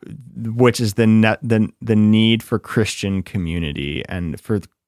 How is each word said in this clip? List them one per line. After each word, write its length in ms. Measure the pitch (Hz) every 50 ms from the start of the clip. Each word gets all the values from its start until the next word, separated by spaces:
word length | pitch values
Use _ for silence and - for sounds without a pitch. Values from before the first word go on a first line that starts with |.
| - - - - 120 - - - 113 113 113
which 260 | 120 123 120 117 -
is 140 | 120 104 -
the 120 | - 113 110
net, 320 | 110 110 110 110 110 -
the, 260 | - 117 117 110 110 - - _
the 140 | - 117 110
need 460 | 107 107 107 110 110 110 113 113 110
for 160 | - - 117 107
Christian 640 | - - - 120 107 - - - - 98 98 95
community 840 | 87 - - 98 87 82 85 85 82 76 71 - 71 71 76 - - -
and 320 | 92 90 87 80 67 -
for 180 | - - 110 101
th-, 80 | - - _ _ _